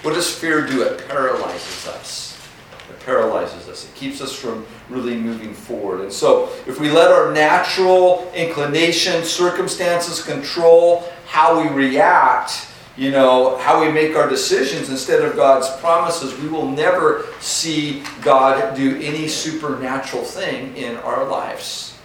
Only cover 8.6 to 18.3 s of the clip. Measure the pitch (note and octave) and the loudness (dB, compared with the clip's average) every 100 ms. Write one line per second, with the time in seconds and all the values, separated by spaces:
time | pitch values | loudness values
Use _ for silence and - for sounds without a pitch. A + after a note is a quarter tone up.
8.6 | C#3+ D3+ E3+ E3 F#3 E3 - - F3+ F3 | -2 2 2 0 0 -2 -2 0 0 0
9.6 | F#3 - F3 E3+ E3+ D#3 - C#3+ C#3 - | -4 -2 0 0 -2 -8 -6 -8 -6 2
10.6 | E3+ E3 F3 E3+ - - - D#3+ E3 D#3+ | 8 8 8 2 -2 -16 -6 2 4 4
11.6 | D#3 C#3 C3 C3 - - A#2+ C#3+ - - | 0 0 0 4 4 6 4 2 -2 -10
12.6 | - - - - C3+ C3+ B2+ B2+ B2+ - | -12 -20 -20 -6 -2 4 4 6 4 2
13.6 | - D#3+ D#3 D#3 D#3 D3+ C#3 B2+ - F#3 | 2 2 4 2 2 2 0 0 0 0
14.6 | - D#3+ C3+ C3 - D#3+ D3+ D3 D3 E3+ | 0 -4 -6 -8 0 2 2 2 4 4
15.6 | - - E3+ E3+ E3+ E3+ C3+ B2+ D3+ D#3 | 2 -4 0 2 2 -4 -6 -8 -6 -4
16.6 | C3+ C3+ F#3 - D#3 - - - - - | -4 0 2 2 2 0 -6 -12 -8 -6
17.6 | E3 D3+ D3 C3+ - - D3 | -2 -2 -2 -6 -10 -6 2